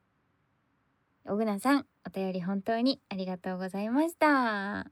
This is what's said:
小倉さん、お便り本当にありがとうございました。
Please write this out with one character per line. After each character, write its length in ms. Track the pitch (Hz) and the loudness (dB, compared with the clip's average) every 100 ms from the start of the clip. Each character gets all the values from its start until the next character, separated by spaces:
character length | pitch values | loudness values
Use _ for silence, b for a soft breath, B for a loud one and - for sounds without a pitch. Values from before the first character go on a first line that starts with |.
| _ _ _ _ _ _ _ _ _ _ _ _ | _ _ _ _ _ _ _ _ _ _ _ _
小 120 | - 202 | -6 -2
倉 220 | 220 202 | 0 0
さ 180 | 254 285 | 2 2
ん、 100 | - _ - | 0 _ -12
お 40 | |
便 220 | 196 190 | -6 -4
り 100 | 185 | -4
本 200 | 175 196 | -2 -2
当 180 | 190 226 | -2 2
に 200 | 247 269 _ | 2 0 _
あ 60 | |
り 120 | 190 185 | -8 -6
が 100 | 180 | -6
と 180 | 190 185 | -6 -6
う 20 | |
ご 100 | 185 | -6
ざ 120 | 196 | -4
い 80 | 214 | 0
ま 180 | 254 320 | 2 0
し 60 | - | 4
た。 760 | 311 277 240 208 196 196 294 | 4 6 2 -2 -4 -6 -10